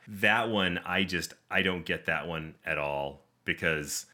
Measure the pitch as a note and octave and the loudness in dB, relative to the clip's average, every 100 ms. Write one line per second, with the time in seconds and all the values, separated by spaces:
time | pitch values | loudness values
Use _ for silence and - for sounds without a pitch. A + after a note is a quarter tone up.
0 | - G2+ G#2 A2+ A2+ G#2+ F#2 F2 E2+ F#2 | -14 0 4 4 4 2 2 0 -2 0
1 | F#2 F2 D#2+ - - F#2+ F#2 F2+ E2 E2 | 0 0 -4 -10 -2 2 2 0 -2 -4
2 | - D#2+ D#2+ D#2+ D#2 - E2 D2+ C#2+ C#2+ | 0 -2 -2 -6 -6 -8 -4 -2 0 -2
3 | C#2+ C#2+ _ _ - E2+ F2 D#2 D2 - | -4 -8 _ _ -4 0 2 0 -2 -6
4 | - | -8